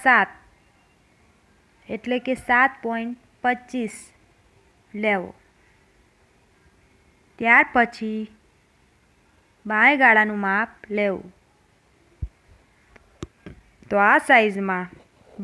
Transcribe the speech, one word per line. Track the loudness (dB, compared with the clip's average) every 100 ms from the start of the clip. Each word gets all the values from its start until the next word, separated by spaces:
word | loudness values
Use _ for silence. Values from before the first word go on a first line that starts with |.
સાત, | 2 4 2 -4 _ _ _ _ _ _ _ _ _ _ _ _ _ _ -14
એટલે | -12 -6 -6
કે | -4 -6
સાત | -2 0 0 -2
પોઇન્ટ | -10 -8 -10 -14 _ _
પચીસ | -6 -6 -8 -8 -8 -12 -20 _ _ _ _ _ _ _ _
લેવો. | -6 -4 -4 -6 -16 _ _ _ _ _ _ _ _ _ _ _ _ _ _ _ _ _ _ _ -4
ત્યાર | 4 4 4
પછી | 2 0 -2 -8 -8 -10 _ _ _ _ _ _ _ _ _ _ _ _ _ -6
બાયગાળાનું | 2 2 4 4 4 2 -2 -2
માપ | -2 -4 -10 -8 -4
લેવું. | -2 -4 -10 _ _ _ _ _ _ _ _ -14 -14 _ _ _ _ _ _ _ _ -20 -20 _ -20 -20 _ _ -6
તો | 0 2
આ | 2 4
સાઇઝમાં | 4 2 -2 -4 -6 -8 -16 _ _ _ -10